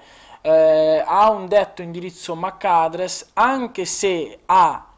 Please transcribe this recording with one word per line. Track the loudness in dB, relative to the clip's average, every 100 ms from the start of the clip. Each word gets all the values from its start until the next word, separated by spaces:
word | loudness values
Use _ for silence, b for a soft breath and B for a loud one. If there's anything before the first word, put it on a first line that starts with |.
| B B B B
eh, | 2 4 4 4 2 0 0
ha | 2 2
un | 2 0
detto | 0 0 -6
indirizzo | -14 -12 -14 -14 -12 -8
mac | -8 -6 0
address, | 2 0 -2 -8 -8 -8
anche | -2 0 -2 -6 -8 -8
se | -4 -4 -4 -6 -12 0
ha | 2 2 0 -12